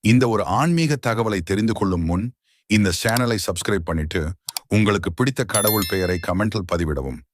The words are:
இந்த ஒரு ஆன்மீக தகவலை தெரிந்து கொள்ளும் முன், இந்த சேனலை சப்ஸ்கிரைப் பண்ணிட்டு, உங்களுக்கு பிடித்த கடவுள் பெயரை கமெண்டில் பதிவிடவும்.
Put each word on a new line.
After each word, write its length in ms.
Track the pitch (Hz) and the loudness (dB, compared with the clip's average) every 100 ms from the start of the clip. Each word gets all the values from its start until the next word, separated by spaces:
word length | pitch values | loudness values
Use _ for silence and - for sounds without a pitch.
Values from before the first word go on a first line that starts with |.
இந்த 200 | 104 123 127 | 6 4 4
ஒரு 120 | 110 98 98 | 2 0 2
ஆன்மீக 380 | 160 170 160 143 123 | 2 2 2 0 0
தகவலை 340 | 110 110 101 82 | 0 0 -2 0
தெரிந்து 260 | 98 110 107 | 0 0 0
கொள்ளும் 260 | 98 90 82 | 0 0 0
முன், 140 | 90 117 - _ _ _ 107 | 0 -2 -8 _ _ _ 2
இந்த 120 | 98 85 | 2 0
சேனலை 360 | 95 113 123 110 - | -2 0 0 -2 -2
சப்ஸ்கிரைப் 420 | 87 - 101 82 | -4 -2 -2 -2
பண்ணிட்டு, 320 | 80 76 90 78 90 - - _ 104 | -4 -2 -4 -4 -8 -10 -10 _ 2
உங்களுக்கு 360 | 104 101 87 85 | 2 2 -2 -2
பிடித்த 260 | 127 131 110 | -2 -2 -2
கடவுள் 360 | 107 104 107 95 | 0 0 0 0
பெயரை 260 | 95 90 92 - | -2 0 -2 -2
கமெண்டில் 400 | 90 107 107 90 | -2 0 -2 -4
பதிவிடவும். 480 | 85 82 71 65 60 - | -2 -2 -2 -6 -10 -14